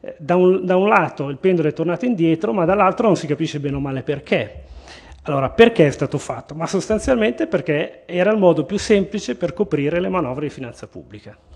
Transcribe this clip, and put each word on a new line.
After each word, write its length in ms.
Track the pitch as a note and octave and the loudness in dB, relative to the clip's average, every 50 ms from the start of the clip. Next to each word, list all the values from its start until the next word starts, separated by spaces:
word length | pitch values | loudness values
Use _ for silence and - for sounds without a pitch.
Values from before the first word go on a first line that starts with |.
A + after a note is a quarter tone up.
eh, 160 | - - - - | -14 -14 -16 -14
da 180 | D#3 C3+ F3 | -2 0 2
un, 300 | F3+ F3+ F#3 F#3 F#3+ F#3 | 4 6 4 4 2 2
da 100 | F3+ F#3 | 0 0
un 120 | F#3 F#3+ G#3 | 2 2 4
lato 400 | A3 G#3 E3+ C#3 - - D3 C#3 | 4 4 2 2 -4 -6 -8 -8
il 100 | C#3+ C3 | -8 -2
pendolo 300 | - F#3+ F#3 E3+ D#3 D3+ | 0 2 2 2 2 0
è 40 | D3 | 0
tornato 320 | - D#3+ E3 F3 D#3+ - | -2 -2 -4 -2 -2 -2
indietro, 480 | B3 A#3+ F3+ E3 E3 E3 D#3+ E3 G#3+ A3+ | -2 -2 0 2 2 2 0 0 -2 0
ma 120 | G3+ E3+ | 0 2
dall'altro 420 | D#3+ F#3+ G3+ G3 F#3 F#3 - A#3+ | 2 4 4 4 2 2 2 2
non 100 | A3+ F#3 | 2 2
si 100 | - - | 2 0
capisce 340 | D3 D3 - E3 D#3 - D3+ | -4 -4 -4 -4 -4 -4 -6
bene 160 | C#3 C#3+ C#3 | -6 -4 -4
o 40 | C#3 | -4
male 220 | C#3 C#3 C3+ C3+ B2 | -6 -6 -6 -8 -4
perché. 640 | - D3 C3+ - - G#3+ F3 A2+ - - - - - - - - - - - - - - - - | -6 -6 -6 -2 -2 0 0 0 -4 -8 -18 -20 -20 -20 -20 -20 -20 -20 -20 -20 -20 -20 -16 -8
Allora, 260 | - D3+ C#3 C3+ B2+ | -4 -2 0 0 -2
perché 360 | - - A3+ A#3 A#3 - E3 | 6 6 6 6 8 4 4
è 40 | C#3+ | 4
stato 280 | C3+ - D3+ C#3 - C#3+ | 4 0 -4 -4 -4 -6
fatto? 360 | - - C3 A2+ - - - | -6 -6 -10 -10 -10 -14 -10
Ma 120 | D#3 E3 | -8 -8
sostanzialmente 800 | D#3+ - F#3+ E3 - A3 G#3+ - - C4 A#3+ G#3+ A3 B3 - E4 | -4 -4 -4 -2 -2 -2 -2 0 0 2 2 2 0 0 -2 -4
perché 560 | E4 D#4+ F3 C#3 - D3+ D3 E3+ - - - - | -2 -2 -4 -2 0 -2 -2 -2 -4 -8 -16 -16
era 260 | - E3+ F3+ F3+ G3+ A3 | -8 -2 0 2 2 2
il 60 | A3 | 4
modo 260 | F#3+ F3+ E3 D3+ D3 | 6 4 4 4 0
più 140 | C3 - G#2 | -4 -4 -6
semplice 580 | - - - G3+ G3 - - G#2+ - - B2 | 0 2 2 2 2 0 -6 -8 -6 -6 -8
per 180 | - - E3+ E3+ | -4 -4 -6 -2
coprire 460 | - G#3 G3 - D3 C#3+ C#3+ D#3+ F3 | -4 -4 -2 -2 -2 -2 -2 -2 -2
le 80 | F3+ F#3+ | -2 -2
manovre 400 | F#3 F#3 E3 B2 B2+ C3 D3+ C#3+ | -2 -2 -2 -2 -4 -6 -6 -8
di 40 | - | -8
finanza 360 | - C3+ A#2+ A#2+ - - G#2 | -10 -14 -14 -14 -16 -18 -18
pubblica. 480 | _ F#2 D#2+ B1+ - G2+ - G#2+ G#2+ _ _ _ - | _ -18 -20 -18 -20 -20 -20 -20 -20 _ _ _ -12